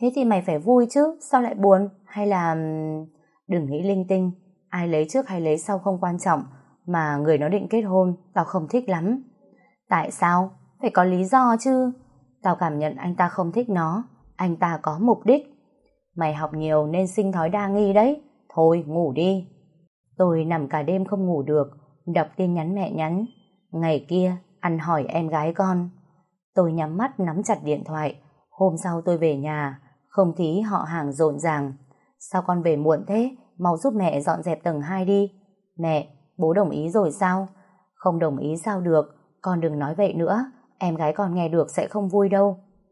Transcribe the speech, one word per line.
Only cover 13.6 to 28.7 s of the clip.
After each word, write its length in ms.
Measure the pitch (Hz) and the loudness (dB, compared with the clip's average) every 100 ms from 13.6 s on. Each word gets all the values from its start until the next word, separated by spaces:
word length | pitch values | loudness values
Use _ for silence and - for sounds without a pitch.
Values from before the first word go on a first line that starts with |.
| 240 | 0
nó, 340 | 185 160 190 247 _ _ - | 0 0 -2 -8 _ _ -6
anh 200 | 185 165 | -4 -2
ta 240 | 175 160 | -2 -2
có 180 | - 156 | -4 0
mục 240 | 233 220 202 | 2 2 4
đích." 180 | 285 - _ _ _ _ _ _ 175 | 2 2 _ _ _ _ _ _ -4
"Mày 180 | 160 | -4
học 200 | 151 156 | -4 -6
nhiều 340 | 156 156 151 151 | -4 0 2 2
nên 200 | 170 185 | 0 -2
sinh 240 | 185 190 | 0 -2
thói 180 | 185 160 | 0 -2
đa 180 | 202 202 | -2 0
nghi 260 | 202 202 | 0 4
đấy. 300 | 202 233 294 - _ _ - | 4 4 0 -8 _ _ 2
Thôi, 280 | 165 170 147 | 4 4 0
ngủ 240 | 165 165 | -2 -2
đi." 360 | 131 180 190 180 _ _ _ _ _ _ - | 0 0 0 -4 _ _ _ _ _ _ 0
Tôi 280 | 180 165 160 | 2 2 0
nằm 220 | 165 139 | -2 -2
cả 160 | 156 | -4
đêm 220 | 147 190 190 | -2 -2 -2
không 200 | 202 185 | -2 -2
ngủ 180 | 165 | -2
được, 240 | 139 151 143 - _ _ - | 0 0 0 -6 _ _ -4
đọc 220 | 170 156 - | -2 -2 -2
tin 160 | 180 | -2
nhắn 220 | 175 160 196 | 0 -2 -4
mẹ 160 | 190 | -4
nhắn. 340 | 160 156 180 226 - _ _ - | -4 -2 -2 -4 -10 _ _ -10
"Ngày 340 | 165 165 147 - | -4 0 0 0
kia, 260 | 180 185 180 _ - | 0 0 -2 _ -6
ăn 200 | 175 165 | -2 -2
hỏi 260 | 156 160 131 | 0 -2 -2
em 180 | 165 165 | -4 -2
gái 260 | 156 156 | -2 -2
con." 360 | 170 190 180 175 - _ _ _ _ _ - | 0 0 0 -2 -10 _ _ _ _ _ 0
Tôi 180 | 170 | 2
nhắm 240 | 165 156 170 | 0 -4 -4
mắt 220 | 262 269 | -4 -2
nắm 240 | 175 160 | -4 -2
chặt 140 | 220 214 | -2 -2
điện 200 | 147 147 - | -2 -4 -4
thoại. 360 | 156 151 - _ _ _ | -6 -6 -8 _ _ _
Hôm 280 | - 190 | 0 0